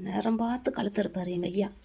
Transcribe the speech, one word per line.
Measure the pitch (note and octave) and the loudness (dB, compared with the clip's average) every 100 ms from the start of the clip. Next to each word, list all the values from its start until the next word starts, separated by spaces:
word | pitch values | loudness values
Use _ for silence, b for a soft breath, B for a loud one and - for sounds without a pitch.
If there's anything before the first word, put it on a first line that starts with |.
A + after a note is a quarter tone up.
நேரம் | F#3 F#3+ G#3+ A3+ | -2 0 2 2
பார்த்து | A#3 B3 - | 2 0 0
கழுத்து | - G3+ G3+ | 0 -2 0
இருப்பாரு | G3+ - F3+ | 0 0 -2
எங்க | F3+ F3 | -2 -2
ஐயா. | F#3 G3 - | 0 0 -2